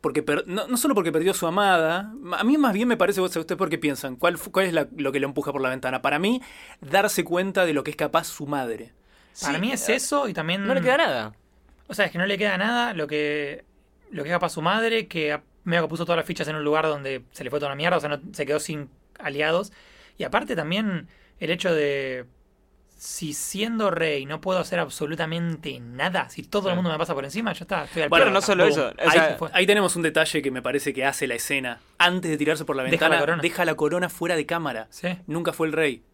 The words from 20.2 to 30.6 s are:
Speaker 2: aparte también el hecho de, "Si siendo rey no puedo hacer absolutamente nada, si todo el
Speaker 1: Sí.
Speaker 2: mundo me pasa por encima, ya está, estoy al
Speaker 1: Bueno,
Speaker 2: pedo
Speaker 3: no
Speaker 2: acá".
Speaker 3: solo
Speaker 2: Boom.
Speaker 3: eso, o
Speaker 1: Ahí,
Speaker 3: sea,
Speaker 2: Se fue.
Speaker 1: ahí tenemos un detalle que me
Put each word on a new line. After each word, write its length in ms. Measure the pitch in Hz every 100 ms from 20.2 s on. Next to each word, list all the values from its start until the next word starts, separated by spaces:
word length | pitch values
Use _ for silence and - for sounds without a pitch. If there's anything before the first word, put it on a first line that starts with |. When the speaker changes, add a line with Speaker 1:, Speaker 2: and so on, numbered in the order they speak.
Speaker 2:
aparte 320 | 160 226 - 165
también 520 | 151 190 220 175 - - _ _
el 100 | 165
hecho 220 | 175 185
de, 520 | 160 147 139 135 127 123 _ _ _ _ _ _ _
"Si 360 | - - 160
siendo 580 | 147 - 190 220 226 208
rey 340 | 165 165 147 135
no 160 | 156
puedo 180 | 190 185
hacer 200 | 165 175
absolutamente 1000 | 156 - 147 160 160 170 170 160 156 127
nada, 500 | 117 123 160 180 139
si 140 | -
todo 240 | - 208 190
el 40 |
Speaker 1:
Sí. 20 | 175
Speaker 2:
mundo 160 | 180
me 60 | 156
pasa 160 | 160
por 100 | 143
encima, 300 | 139 190 226
ya 100 | 165
está, 220 | 175 185 147
estoy 180 | 170
al 60 | 151
Speaker 1:
Bueno, 160 | 165 240
Speaker 2:
pedo 80 |
Speaker 3:
no 40 | 190
Speaker 2:
acá". 60 | 202
Speaker 3:
solo 160 | 185 165
Speaker 2:
Boom. 60 |
Speaker 3:
eso, 140 | 147 127
o 120 | -
Speaker 1:
Ahí, 80 | -
Speaker 3:
sea, 180 | 160 160
Speaker 2:
Se 60 | 123
fue. 120 | 160
Speaker 1:
ahí 120 | 180 185
tenemos 300 | 208 185 175
un 60 |
detalle 400 | 165 160 156 160
que 100 | 139
me 100 | 127